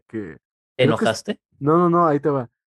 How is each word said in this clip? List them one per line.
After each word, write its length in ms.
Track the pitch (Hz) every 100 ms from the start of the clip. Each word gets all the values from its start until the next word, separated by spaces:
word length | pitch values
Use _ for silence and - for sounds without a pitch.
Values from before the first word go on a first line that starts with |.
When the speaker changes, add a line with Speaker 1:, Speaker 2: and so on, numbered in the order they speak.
| -
Speaker 1:
que 300 | 113 98 71 _ _ _ -
Speaker 2:
¿Te 80 | 127
Speaker 1:
creo 100 | -
que 80 |
es- 60 | 226 - -
Speaker 2:
enojaste? 120 | 202 _ _
Speaker 1:
No, 180 | 139 165
no, 140 | 175
no, 160 | 170 170
ahí 120 | 147
te 120 | 151
va. 180 | 139 117 _ _